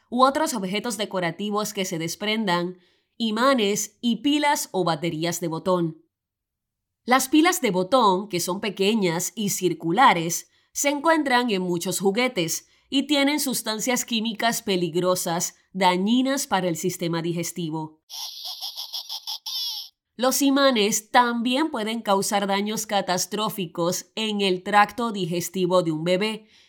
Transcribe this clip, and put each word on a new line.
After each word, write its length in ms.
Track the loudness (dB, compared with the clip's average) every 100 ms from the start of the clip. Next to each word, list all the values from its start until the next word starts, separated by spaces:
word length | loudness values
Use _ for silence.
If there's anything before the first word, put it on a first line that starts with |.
| _
u 160 | 2
otros 300 | 2 4 -2
objetos 420 | -2 -4 -4 -4 -6
decorativos 760 | -6 -2 -4 -4 -4 -2 -2
que 120 | -4
se 140 | -4 -4
desprendan, 800 | -6 -4 -4 -2 0 0 0 -6 _ _ _ -4
imanes 840 | -2 2 4 4 2 0 -4 _
y 160 | -2 0
pilas 520 | 0 2 2 0 -2
o 120 | -2
baterías 560 | -2 0 -2 -2 -4 -4
de 80 | -4
botón. 560 | -4 0 0 0 -4 _ _ _ _ _ _ _ _ _ _
Las 240 | 2 2 4
pilas 320 | 4 6 4
de 100 | 2
botón, 580 | 0 2 4 6 4 0
que 120 | -4
son 200 | -4 -4
pequeñas 720 | -4 0 2 2 2 0 -2
y 160 | -4 -4
circulares, 960 | 0 0 0 0 4 6 6 0 -6 -8 _ _
se 180 | -4 -2
encuentran 600 | 0 2 2 2 2 2
en 120 | 0
muchos 380 | 0 -2 -2 -2
juguetes 680 | 0 0 0 -2 -4 -4 -10 _ _
y 180 | -2 2
tienen 340 | 2 2 0
sustancias 640 | -2 -4 -4 -4 -2 -2
químicas 580 | -2 -4 -4 -2 -2 -2
peligrosas, 920 | -2 0 0 0 0 0 -2 -2 -4 -8 _
dañinas 760 | 0 2 2 2 2 2 -2 -2
para 220 | -2 -2
el 80 | -2
sistema 460 | -4 -4 -4 -4
digestivo. 800 | -4 -4 -6 -6 -6 -6 -8 -12 _ -12 -12 -12 -12 -12 -12 -12 -12 -12 -12 -12 -10 -12 -8 -6 -6 -8 -12 _ _ -2
Los 220 | 0 2
imanes 680 | 2 4 4 4 2 0 2
también 600 | 2 4 0 -2 0 -2
pueden 320 | -4 -6 -4
causar 440 | 0 0 2 0 0
daños 380 | 0 -2 -4
catastróficos 1300 | -2 -2 0 -2 -2 -4 -4 -4 -6 -2 -2 -2 -6 -6
en 260 | -4 0
el 200 | 0 0
tracto 500 | 2 4 4 2 -4
digestivo 720 | -2 -2 -2 -4 -2 2 4
de 100 | 2
un 120 | 0
bebé 420 | 0 0 0 -4 -12 _